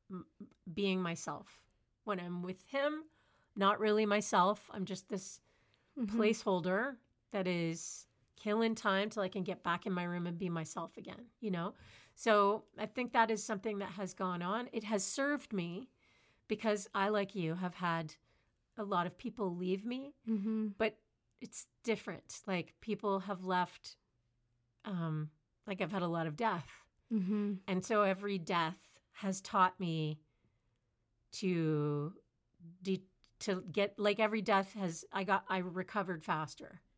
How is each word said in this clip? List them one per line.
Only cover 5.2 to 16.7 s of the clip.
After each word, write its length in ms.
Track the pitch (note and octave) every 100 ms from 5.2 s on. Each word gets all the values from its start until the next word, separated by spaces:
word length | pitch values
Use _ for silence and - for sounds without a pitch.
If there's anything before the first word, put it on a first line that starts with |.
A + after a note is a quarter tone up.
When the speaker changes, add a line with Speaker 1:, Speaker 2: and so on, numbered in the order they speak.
| - - _ _ _ _ _ -
Speaker 2:
Mm-hmm. 180 | G#3+ A3+
Speaker 1:
placeholder 760 | G#3+ A3+ - F#3 E3+ F#3+ B3+ B3+ _ _ _
that 140 | G#3 F#3
is 600 | F3 E3 E3 - - - _ _ -
killing 380 | G#3+ G#3+ A3+
time 360 | A3 G#3+ F#3+ G#3
till 120 | G#3+
I 60 | F#3+
can 140 | G3
get 200 | F#3+ F3+
back 220 | F3 F3 -
in 60 |
my 120 | F3+
room 220 | F3 F3 F3
and 120 | E3+
be 100 | F#3
myself 480 | E3+ D#3 - D#3+ -
again, 300 | F3 - A#3+ -
you 100 | A3
know? 240 | F3 F3+ - - - -
So 500 | - A#3 G#3 G3+ G#3+ - -
I 80 | A3
think 260 | - B3
that 180 | A#3+ A3+
is 120 | A3
something 360 | - G#3 A3+ G3+
that 100 | G3
has 240 | F#3 F#3+
gone 260 | - F#3+ F3
on. 280 | F3 G#3+ B3
It 120 | A3+
has 200 | G#3 G#3+
served 480 | - - C#4 D4 -
me 380 | G3+ E3+ F3 - _ _ _ _ _ -
because 400 | G#3+ A3+